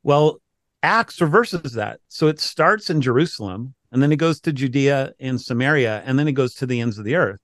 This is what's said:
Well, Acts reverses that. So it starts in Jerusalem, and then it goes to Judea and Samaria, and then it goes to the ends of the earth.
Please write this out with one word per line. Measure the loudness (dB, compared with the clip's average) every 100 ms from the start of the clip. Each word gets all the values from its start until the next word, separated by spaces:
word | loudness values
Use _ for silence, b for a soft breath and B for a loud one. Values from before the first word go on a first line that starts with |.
Well, | 2 4 4 0 _ _ _ _
Acts | 0 0 -2 -2
reverses | 2 4 2 -6 -6
that. | -6 -8 -8 _
So | 0 0
it | 0
starts | -8 0 2 2 0
in | 0
Jerusalem, | 2 2 0 -4 -8 -8 -10 -16 _
and | 0
then | 2
it | 2
goes | 0 0
to | -4
Judea | -2 -2 2 2 2 -2 -8
and | -6 -6
Samaria, | -4 0 2 2 2 -2 -2
and | 0
then | 2
it |
goes | 0 -2 -4
to | -4
the | -2
ends | -4 -6
of | -4
the | 0
earth. | -2 -4